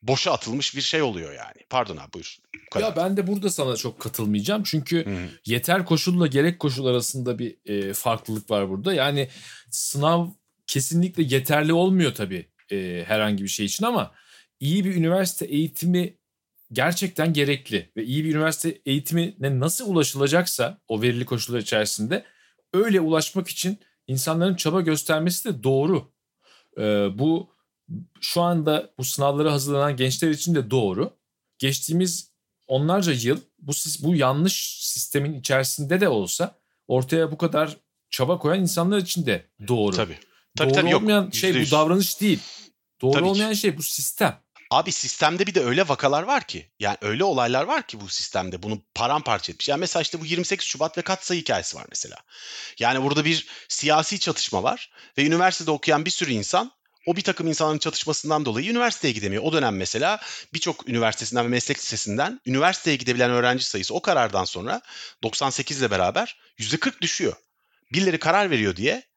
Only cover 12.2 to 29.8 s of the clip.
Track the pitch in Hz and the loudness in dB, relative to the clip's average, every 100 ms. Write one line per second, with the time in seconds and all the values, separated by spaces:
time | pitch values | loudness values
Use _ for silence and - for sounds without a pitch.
12.2 | 98 92 - _ _ 101 92 87 85 110 | -6 -6 -10 _ _ -6 -4 -6 -2 0
13.2 | 107 101 98 - 101 - 220 226 120 _ | 2 0 -2 -4 -4 -2 0 0 -2 _
14.2 | _ - _ _ 139 185 190 180 165 185 | _ -20 _ _ -2 0 0 0 2 2
15.2 | 185 - 143 147 156 - 170 180 175 _ | 0 -4 -4 -2 -2 -2 0 0 0 _
16.2 | _ _ _ _ _ 120 143 175 190 - | _ _ _ _ _ 0 0 0 -4 0
17.2 | 160 147 143 139 - 104 85 - 113 139 | 2 4 2 0 -2 -4 -4 -8 -4 -2
18.2 | 156 151 156 151 165 - - 139 143 170 | 0 0 0 0 -4 -4 -2 -2 0 0
19.2 | 170 - 139 131 151 - 233 175 139 139 | 0 -2 -2 0 0 -2 0 2 2 2
20.2 | 139 165 175 - 120 - _ 110 123 120 | 2 2 2 -2 -2 -4 _ 0 0 0
21.2 | 123 120 113 120 104 110 104 - 110 175 | -2 -4 -2 -4 0 0 0 -2 -2 -4
22.2 | - _ _ _ _ 185 226 190 160 160 | -6 _ _ _ _ 0 4 4 4 2
23.2 | 156 190 180 - 180 208 _ _ - 131 | 0 -4 -6 -4 -4 -4 _ _ -6 -4
24.2 | 147 160 180 180 160 180 165 151 - 156 | -2 0 2 2 2 2 2 0 0 0
25.2 | 165 175 233 139 135 135 147 175 - _ | 2 -2 -4 -2 2 2 4 0 -2 _
26.2 | _ _ _ _ _ - 107 104 101 98 | _ _ _ _ _ -4 0 2 2 2
27.2 | 147 165 175 _ _ _ _ - - _ | 0 0 -2 _ _ _ _ -14 -14 _
28.2 | - 170 175 175 151 151 - - 127 - | -4 0 2 2 2 0 -2 -8 -6 0
29.2 | 139 143 156 143 135 143 | 2 2 2 2 0 2